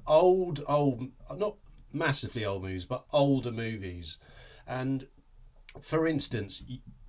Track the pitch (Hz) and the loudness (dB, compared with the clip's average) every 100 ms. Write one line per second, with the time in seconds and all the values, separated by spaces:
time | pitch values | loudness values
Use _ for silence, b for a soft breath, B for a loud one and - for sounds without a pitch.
0 | - 156 180 185 180 147 - 147 143 117 | 4 6 8 6 2 -4 0 2 2 0
1 | 127 - - 143 208 - - - - 147 | -8 -14 -12 -4 -4 -6 -20 -20 -10 -2
2 | 160 135 104 117 104 98 95 92 90 123 | 0 0 -4 -4 -4 -4 -6 -8 -6 -10
3 | - 147 139 135 123 113 113 110 95 87 | 0 4 4 4 0 -4 -6 -6 -8 -10
4 | 82 - B B B B B 127 131 135 | -10 -12 B B B B B -6 -4 -4
5 | - _ _ - - _ - - - 160 | -6 _ _ -20 -20 _ -20 -16 -4 0
6 | 160 147 - 113 98 - - 127 - - | 2 2 0 -2 -6 -10 -12 -14 -16 -20